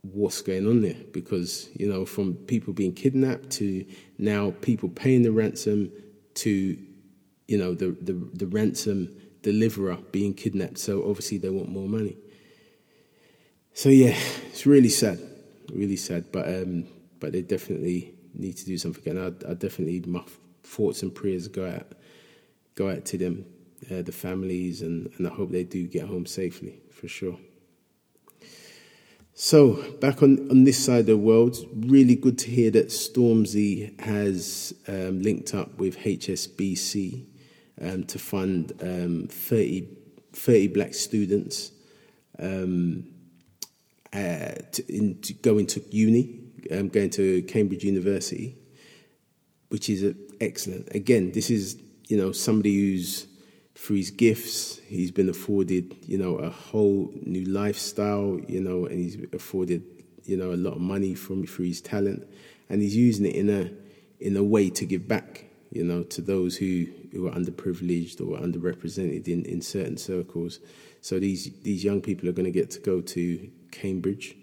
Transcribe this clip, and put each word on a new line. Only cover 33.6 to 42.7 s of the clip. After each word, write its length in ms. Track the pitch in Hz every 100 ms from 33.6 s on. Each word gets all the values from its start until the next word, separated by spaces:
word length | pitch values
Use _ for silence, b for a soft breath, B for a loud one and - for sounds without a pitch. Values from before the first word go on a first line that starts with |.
| 104 95 104 -
has, 760 | 110 104 101 92 - - - - -
um, 360 | 98 92 92
linked 320 | 101 101 -
up 240 | 101 - -
with 280 | 95 - 110
H 220 | 90 -
S 180 | 92 -
B 280 | - 98
C, 520 | 90 - 104 95 - - b b b b -
um, 240 | 90 92
to 140 | 87 95
fund, 540 | - 98 95 92 78 -
um, 460 | 90 90 87 85 -
thirty, 600 | - - 113 78 92 87 - - - _
thirty 340 | - - 113 98
black 240 | 95 87
students, 800 | - - 110 98 101 - - - b b b b b b -
um, 680 | 92 95 92